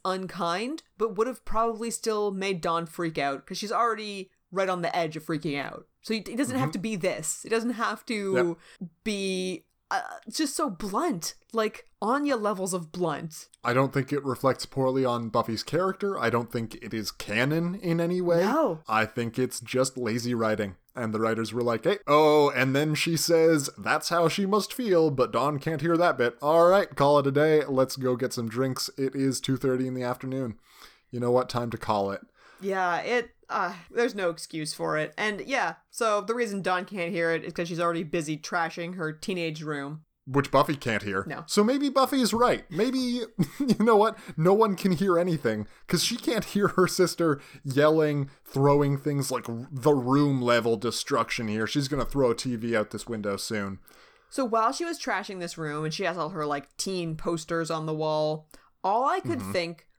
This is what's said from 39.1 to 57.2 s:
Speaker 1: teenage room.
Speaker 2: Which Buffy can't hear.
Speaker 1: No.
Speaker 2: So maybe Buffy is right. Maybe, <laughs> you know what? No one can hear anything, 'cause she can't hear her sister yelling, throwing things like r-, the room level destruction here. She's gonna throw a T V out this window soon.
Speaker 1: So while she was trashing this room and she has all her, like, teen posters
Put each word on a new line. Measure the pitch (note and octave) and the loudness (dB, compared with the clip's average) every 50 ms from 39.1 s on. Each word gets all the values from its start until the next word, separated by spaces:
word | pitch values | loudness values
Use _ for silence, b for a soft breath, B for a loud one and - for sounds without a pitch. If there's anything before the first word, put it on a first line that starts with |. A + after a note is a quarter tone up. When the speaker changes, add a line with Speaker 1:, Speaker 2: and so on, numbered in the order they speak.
| D#3 | -6
Speaker 1:
teenage | D#3 - - F#3+ F3+ E3+ D#3+ D#3 D#3 D#3 | -8 -6 -6 -4 -4 -4 -4 -6 -6 -8
room. | D3+ D3+ C#3+ C#3 C#3 D3+ D#3 - _ _ _ _ C#3 | -8 -6 -6 -6 -8 -10 -12 -16 _ _ _ _ 0
Speaker 2:
Which | C3 C#3 C#3 - | 0 0 2 4
Buffy | - C3+ D3 - D3+ | 4 4 4 4 0
can't | - - A#2+ A2+ G2+ G#2 | -2 -2 -2 0 0 0
hear. | G#2 F#2+ F#2+ G2 | -2 -2 -2 -4
Speaker 1:
No. | - C#3+ - D#3 - | -4 -8 -10 -8 0
Speaker 2:
So | - G#3 G#3 | 2 4 4
maybe | A3 C4+ C#4+ C#4+ C#4 | 4 4 2 0 0
Buffy | B3 C#4 B3+ B3+ C#4+ C4+ | 2 2 2 4 4 2
is | B3 G3 G#3+ | 2 2 2
right. | A3+ B3 A#3+ D3+ G#2 - - | 4 4 4 4 2 -2 -6
Maybe, | E3 D#3+ G#3+ C4 B3+ C4 | -2 0 0 0 0 0
<laughs> | B3+ B3 A#3+ B3 A#3 - - - E3+ - - - | -2 -2 -2 -4 -4 -6 -2 -2 -2 -2 0 -2
you | C#4+ C4 G#3+ - | 0 2 2 4
know | G#3 A#3 A#3 | 6 6 6
what? | G3+ G#3 G3+ - B B B B | 6 6 4 2 B B B B
No | - D#3 F3+ G3 | 2 4 6 6
one | G#3+ A3 G#3+ F#3+ | 6 6 4 2
can | - - G3 | 2 2 0
hear | F3+ C#3+ G3 G3 F3 E3 | 2 2 2 2 2 2
anything, | F3 F#3 E3 D3+ - A#2 A2 G#2+ G#2 b b b b - | 2 2 0 0 0 0 -2 -2 -4 b b b b -2
'cause | - E3 - | 0 0 0
she | - A#3 A#3+ | 0 -2 -4
can't | - - A#3+ G#3+ - | -2 -2 -2 -2 -2
hear | - - G3+ G3+ F3 | -2 0 0 0 2
her | - - F#3 | 4 2 2
sister | E3 - - F#3 E3 - - E3+ D#3+ C#3+ C3+ B B B B - | 2 4 2 2 2 2 0 0 0 0 0 B B B B -10
yelling, | C#3 C3 C#3 D3 D#3 D#3 D#3+ D#3 D3+ D3 C#3+ C#3 C#3 B B _ | -2 2 4 6 6 6 6 4 2 2 0 -2 -4 B B _
throwing | - - C3+ C#3 C#3+ C#3+ C#3+ D3 C#3 C#3+ C#3 | -6 0 2 4 6 6 6 4 2 2 0
things | - D3+ C#3+ C#3+ C3+ - | 0 -2 -2 -2 -2 -2
like | C3 A#2+ A2+ - | -4 -4 -4 -6
r-, | A#2 A#2 B2 C#3 | -6 -8 -8 -10
the | D3 C3 A2+ D3+ D3 | -10 0 4 4 4
room | C3+ A#2+ B2 C3 C#3+ D3 C#3+ C#3 C3 | 4 4 4 4 4 4 4 2 2
level | A#2+ A#2+ A#2+ A#2+ A2 A#2 A#2 | 4 4 4 4 4 2 2
destruction | G#2+ A2 A#2 G#2 - - - C#3+ A#2+ A2+ - - - A#2+ G#2+ | 2 0 -2 -2 -4 -4 -2 0 0 0 0 -2 -4 -4 -2
here. | G#2 A2 A2 | -2 -2 -2
She's | G#2 - D3 C#3 C3+ | 0 0 -2 -2 0
gonna | D3+ C3+ A#2+ | -2 -2 -2
throw | - - C#3 C3+ A#2+ | 0 2 2 2 2
a | A#2 | 2
T | - - C3 B2 A2+ | 0 -2 -4 -4 -4
V | A2 A#2 A#2 | -2 0 0
out | G#2+ G#2 - | 0 0 -2
this | - G#2+ - - | -4 -10 -8 -8
window | A#2 G#2+ G2+ G2+ G2+ G2 | -8 -6 -4 -4 -4 -4
soon. | - - A2+ G#2 G2+ G2 G2 F#2+ b b b b b b b b b b | -4 -4 -4 -4 -4 -4 -8 -10 b b b b b b b b b b
Speaker 1:
So | - - C4+ | -4 -4 -2
while | A#3 A3 A3+ A3 A#3 C4+ | 0 2 2 2 2 0
she | - F4 | -2 -4
was | E4+ E4+ - | -6 -6 -6
trashing | - C4+ G#3+ F#3 G3+ - G3+ F#3 | -6 -4 -4 -4 -4 -6 -8 -8
this | F3 F3 - - | -8 -8 -8 -8
room | D#3+ D3+ D3 D3+ D#3 | -8 -6 -4 -4 -4
and | D#3 D#3 | -4 -4
she | - G3 | -4 -4
has | E3+ E3+ F3+ | -4 -2 -2
all | D#3 D#3 | -4 -4
her, | - D#3 D3+ | -4 -4 -4
like, | D3 D3 C#3+ C#3+ - _ | -2 -4 -4 -6 -10 _
teen | - - F#3+ F#3+ F3+ E3+ E3 D#3+ | -10 -8 -6 -4 -4 -4 -6 -6
posters | D#3 | -6